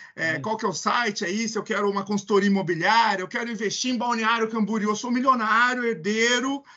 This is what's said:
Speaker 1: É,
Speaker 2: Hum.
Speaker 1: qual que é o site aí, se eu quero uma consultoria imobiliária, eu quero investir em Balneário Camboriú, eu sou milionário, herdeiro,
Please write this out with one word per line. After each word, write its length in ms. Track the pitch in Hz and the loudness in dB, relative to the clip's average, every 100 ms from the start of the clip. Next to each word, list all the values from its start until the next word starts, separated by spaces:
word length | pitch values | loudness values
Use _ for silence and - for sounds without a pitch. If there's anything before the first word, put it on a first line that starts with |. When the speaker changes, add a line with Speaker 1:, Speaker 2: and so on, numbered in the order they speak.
| - - | -16 -6
Speaker 1:
É, 220 | 160 151 | -4 -2
Speaker 2:
Hum. 40 | |
Speaker 1:
qual 120 | 214 220 | -4 -4
que 100 | 214 | -4
é 40 | |
o 40 | |
site 520 | 147 214 226 226 214 175 | -2 0 0 0 -2 -4
aí, 240 | 208 226 | -2 -2
se 80 | 208 | -4
eu 60 | |
quero 260 | - 208 202 | -4 -2 0
uma 160 | 196 196 | 0 -2
consultoria 420 | 208 - 202 196 | -2 2 4 4
imobiliária, 760 | 196 180 165 185 226 220 196 | 2 2 0 4 4 4 0
eu 40 | 185 | -4
quero 220 | 226 233 | -6 -6
investir 420 | 220 202 - 247 | -4 -4 -4 -2
em 60 | 247 | -2
Balneário 500 | 240 226 220 233 220 | -2 0 0 0 0
Camboriú, 380 | 226 202 220 214 | 0 -2 0 -2
eu 40 | 208 | -2
sou 140 | 247 | -2
milionário, 760 | 247 269 240 220 226 247 247 | 0 2 2 2 2 2 0
herdeiro, 800 | 233 190 180 220 233 254 269 277 - | -2 -2 -2 2 2 2 0 -4 -8